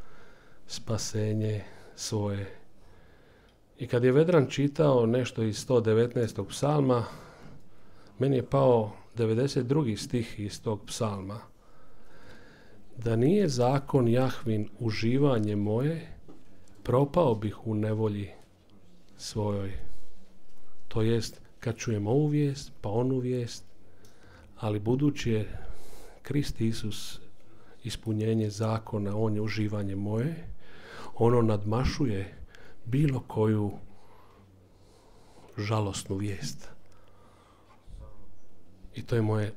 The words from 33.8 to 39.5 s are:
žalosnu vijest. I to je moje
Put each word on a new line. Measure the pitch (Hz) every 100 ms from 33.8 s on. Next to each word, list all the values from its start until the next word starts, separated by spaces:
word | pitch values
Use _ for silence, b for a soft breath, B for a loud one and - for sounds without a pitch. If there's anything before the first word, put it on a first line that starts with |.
| - b b b b b b - - - - - - - - - - -
žalosnu | 104 110 101 98 - 98
vijest. | 101 98 - - - - - b b b b b b b b b - - - - - - - - - - -
I | -
to | - 120
je |
moje | 107 107 104